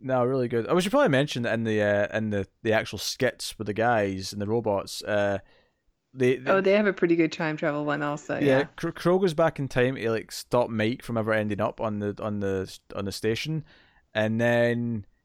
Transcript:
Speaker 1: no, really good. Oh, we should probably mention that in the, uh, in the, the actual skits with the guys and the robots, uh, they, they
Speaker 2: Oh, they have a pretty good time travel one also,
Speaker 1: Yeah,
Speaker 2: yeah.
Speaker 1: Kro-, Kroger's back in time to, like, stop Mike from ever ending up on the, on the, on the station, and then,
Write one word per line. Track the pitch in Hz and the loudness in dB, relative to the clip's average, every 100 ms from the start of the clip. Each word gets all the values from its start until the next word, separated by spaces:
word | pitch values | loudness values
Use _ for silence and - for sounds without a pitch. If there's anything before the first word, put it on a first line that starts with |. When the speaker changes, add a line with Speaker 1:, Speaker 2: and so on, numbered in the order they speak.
Speaker 1:
no, | 131 127 | -4 0
really | 123 135 120 | 2 0 0
good. | 117 107 | -2 -2
Oh, | |
we | 165 | -2
should | 185 | 0
probably | 277 262 | 2 4
mention | 131 147 131 | 4 2 -2
that | 117 | -2
in | 113 | -2
the, | 113 107 | 0 2
uh, | 104 101 104 110 | 4 4 2 -2
in | 110 | -2
the, | 101 95 _ | -2 -4 _
the | 113 | 0
actual | 107 113 104 | 0 0 -6
skits | - - 123 - - - | -8 -2 -2 -2 -8 -8
with | 104 | -6
the | |
guys | 104 117 113 101 95 95 | 0 2 2 0 -2 -8
and | 101 | -6
the | 101 | -2
robots, | 117 113 98 - - | -2 0 -2 -4 -8
uh, | - 104 101 98 - _ _ _ _ _ _ | -2 0 0 -2 -6 _ _ _ _ _ _
they, | 131 123 135 | 0 2 2
they | 131 | 2
Speaker 2:
Oh, | 190 | 2
they | 190 | 4
have | 202 208 | 4 4
a | |
pretty | 190 175 170 | 2 2 4
good | 160 | 2
time | - 160 156 | 0 -4 -2
travel | 165 147 | -2 -2
one | 147 147 | -2 -2
also, | 147 147 - | -2 -6 -6
Speaker 1:
Yeah, | 135 143 135 | 0 2 4
Speaker 2:
yeah. | 156 - | 2 -4
Speaker 1:
Kro-, | 165 | -8
Kroger's | - 170 185 190 | -2 0 2 2
back | 156 160 - | 2 0 0
in | 139 | -2
time | 131 123 135 | 0 0 0
to, | 113 | -2
like, | 110 - | -2 -4
stop | - - 123 113 | -12 -2 0 2
Mike | 113 110 123 | 0 0 -2
from | - 117 | -4 -2
ever | 110 | 0
ending | 110 107 101 | 0 0 -2
up | 110 - | -2 -2
on | 113 104 | -4 -2
the, | 104 - | -4 -4
on | 107 104 | -6 -4
the, | 98 95 92 - - | -2 -2 -4 -10 -14
on | - | -8
the | 98 | -8
station, | - 110 113 147 156 - - _ _ _ | -4 -2 -2 -2 -6 -8 -16 _ _ _
and | 110 110 110 | -2 0 2
then, | 120 120 120 120 120 113 98 _ | 2 4 4 2 -2 -6 -8 _